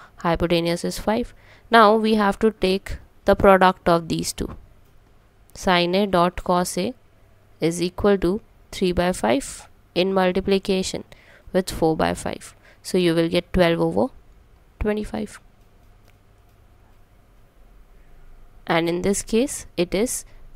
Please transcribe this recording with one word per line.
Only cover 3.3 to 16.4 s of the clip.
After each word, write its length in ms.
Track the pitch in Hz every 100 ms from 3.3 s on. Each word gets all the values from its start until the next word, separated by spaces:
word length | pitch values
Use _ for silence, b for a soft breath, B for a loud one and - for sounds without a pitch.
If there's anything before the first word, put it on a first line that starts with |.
| 196
product 500 | 202 190 185 - -
of 220 | 170 165
these 240 | 165 175
two। 220 | - - - - - - _ _ _ _ _ _
Sin 420 | - 196 175 175 185
A 100 | 208
dot 360 | 185 175 -
cos 340 | - 180 180 -
A 160 | 202 - _ _ _ _ _ -
is 220 | 165 175
equal 360 | 175 - 202 196
to 220 | 175 208 - _ _
three 200 | - 185
by 200 | 175 175
five 560 | 185 214 269 - - - _ _ -
in 180 | 190
multiplication 880 | 190 185 185 196 196 - 190 190 - - b b b b
with 180 | 180 185
four 260 | - 160 156
by 160 | 85
five। 420 | 90 - - - - b b
So 140 | - 185
you 180 | 175 165
will 140 | 165
get 220 | 175 -
twelve 280 | 185 170 170
over 260 | 165 180 247 - - - - _ _ -
twenty-five. 600 | 214 208 208 220 208 - - _ _ _ - - _ _ _ _